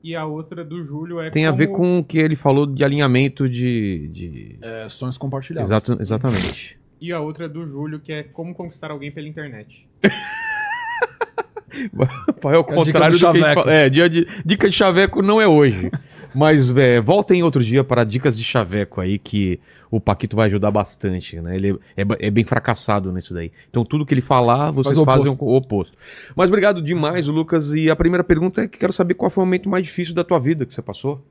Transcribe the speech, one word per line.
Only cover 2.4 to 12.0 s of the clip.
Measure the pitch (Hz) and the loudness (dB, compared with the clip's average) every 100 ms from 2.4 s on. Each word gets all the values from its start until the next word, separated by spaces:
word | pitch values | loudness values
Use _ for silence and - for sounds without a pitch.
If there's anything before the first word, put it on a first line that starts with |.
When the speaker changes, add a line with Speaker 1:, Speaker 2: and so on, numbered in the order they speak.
| 143 135 147 | 2 2 2
Speaker 2:
de | 135 143 | 0 0
alinhamento | 143 143 123 139 135 135 | 2 2 4 2 0 -2
de, | 120 123 117 104 87 76 | 0 -2 0 -2 -4 -8
de | 82 87 67 52 - | -12 -14 -14 -18 -18
Speaker 3:
É, | 113 113 110 | -16 -14 -14
sonhos | - 131 127 | -10 -10 -8
compartilhados. | 139 135 135 160 104 | -8 -8 -10 -6 -2
Speaker 2:
Exato, | 107 - 120 | -2 0 -4
exatamente. | 98 110 131 107 92 - - - _ _ | -2 -2 -2 -2 -4 -8 -16 -20 _ _
Speaker 1:
E | 170 | -10
a | 170 | -8
outra | 151 156 165 | -8 -10 -12
do | 151 165 | -10 -12
Júlio, | 139 151 156 | -10 -10 -10
que | 143 | -12
é | 151 | -14
como | 139 - 165 180 | -14 -14 -14 -12
conquistar | 175 - 156 | -14 -14 -14
alguém | 151 143 | -12 -12
pela | 147 147 | -14 -14
internet. | 156 151 113 107 - _ _ | -14 -14 -16 -20 -20 _ _
Speaker 2:
<laughs> | - 831 831 855 906 855 855 960 932 960 - _ 453 - - - _ - 240 - | 0 0 -10 -10 -8 -8 -8 -8 -8 -6 -6 _ -12 -10 -14 -16 _ -12 -12 -4